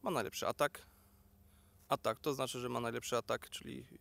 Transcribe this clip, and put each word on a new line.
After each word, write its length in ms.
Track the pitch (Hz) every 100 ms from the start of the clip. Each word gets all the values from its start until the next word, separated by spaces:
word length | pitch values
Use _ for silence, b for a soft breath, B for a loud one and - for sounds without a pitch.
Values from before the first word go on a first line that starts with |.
Ma 80 | 233
najlepszy 360 | 160 104 - -
atak. 380 | 123 147 - - b b b b b b b b b -
Atak 300 | 143 - 113
to 140 | -
znaczy, 260 | 135 131 127
że 100 | 123
ma 100 | 123
najlepszy 380 | 120 117 - 120
atak, 320 | - 113 -
czyli 360 | - - - - -